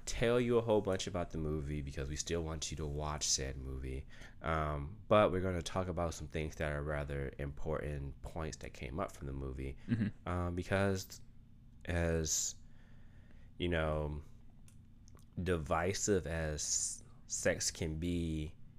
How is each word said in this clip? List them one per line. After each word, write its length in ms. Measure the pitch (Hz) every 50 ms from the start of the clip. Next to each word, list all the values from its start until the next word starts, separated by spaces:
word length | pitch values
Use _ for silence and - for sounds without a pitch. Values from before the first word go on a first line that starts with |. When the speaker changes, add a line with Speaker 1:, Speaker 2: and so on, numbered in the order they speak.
| -
Speaker 1:
tell 340 | - - - 123 117 120 123
you 180 | 123 120 120 117
a 20 |
whole 200 | 110 113 107 107
bunch 260 | 98 101 95 95 - 101
about 220 | 95 87 85 -
the 80 | - 80
movie 440 | 78 76 78 78 71 69 73 73 71
because 260 | 71 71 73 69 69
we 60 | 76
still 260 | 73 - - 82 85 80
want 280 | 80 80 76 - -
you 60 | 78
to 100 | 73 78
watch 380 | 73 71 73 76 76 76 76 -
said 280 | - - - 67 67 69 67 65
movie. 400 | 65 65 67 67 65 65 67 - - - - - - - - -
Um, 480 | 73 80 78 76 76 76 73 71 71 107 110 - -
but 220 | 107 107 104 85 87
we're 80 | 92
gonna 220 | 90 92 90 85 80
talk 260 | - - 95 92 90
about 260 | 82 87 87 82 80
some 120 | - 76 -
things 280 | - 80 78 78 -
that 160 | - 82 73 73
are 100 | 73 71
rather 500 | 76 76 73 73 71 71 69 69 65 - -
important 840 | 71 71 71 - - 80 78 - - 73 73 69 69 69 67 - -
points 340 | - - 85 80 76 69 -
that 140 | - 62 -
came 240 | - - 62 65 85
up 160 | 95 - -
from 120 | - - 69
the 40 | 67
movie. 440 | 69 67 67 65 69 65 67 71 - - -
Speaker 2:
Mm-hmm. 380 | 117 110 104 - - - - 87 87
Speaker 1:
Um, 220 | 90 87 87 87
because 640 | 90 90 - 98 95 98 98 98 95 - - - - - - - - - - - - - - - - -
as, 680 | - 82 85 85 82 82 82 80 78 - - - - - - - - - - - - - - - - - - - - - - - - - -
you 100 | 87 87
know, 520 | 85 80 78 78 76 76 76 73 76 73 - - - - - - - - - - - - - - - - - - - - - - - - 87
divisive 840 | 87 90 82 76 80 85 80 87 92 98 - - 107 101 90 76
as 760 | 76 82 82 80 78 76 76 - - - - - - - - - - - - -
sex 440 | - - - - 98 85 - - -
can 240 | - - 95 80 78
be 560 | 78 85 87 87 85 85 82 78 78 76 78 - - - - -